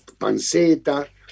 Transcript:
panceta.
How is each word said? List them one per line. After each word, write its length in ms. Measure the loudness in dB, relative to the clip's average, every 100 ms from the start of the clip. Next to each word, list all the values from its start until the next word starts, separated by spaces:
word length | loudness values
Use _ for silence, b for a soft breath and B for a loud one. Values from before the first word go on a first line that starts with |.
| -20 -8
panceta. 920 | -4 -2 0 2 4 2 0 -4 -6 _ b